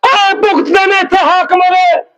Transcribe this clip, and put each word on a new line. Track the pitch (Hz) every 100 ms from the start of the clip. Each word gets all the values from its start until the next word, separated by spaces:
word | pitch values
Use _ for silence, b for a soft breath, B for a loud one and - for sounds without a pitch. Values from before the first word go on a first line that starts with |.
ਆਹ | 494 427 392 392
ਭੁਗਤਦੇ | 427 320 - 381 381
ਨੇ | 392
ਇੱਥੇ | 370 381
ਹਾਕਮਾਂ | 330 359 330 370 359
ਦੇ | 370 359 330 -